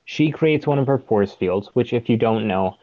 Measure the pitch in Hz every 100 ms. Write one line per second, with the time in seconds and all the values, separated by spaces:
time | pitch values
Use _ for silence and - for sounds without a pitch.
0 | - - 151 147 160 151 151 143 131 135
1 | - 107 101 - 92 95 101 123 120 120
2 | 117 113 117 110 107 95 95 -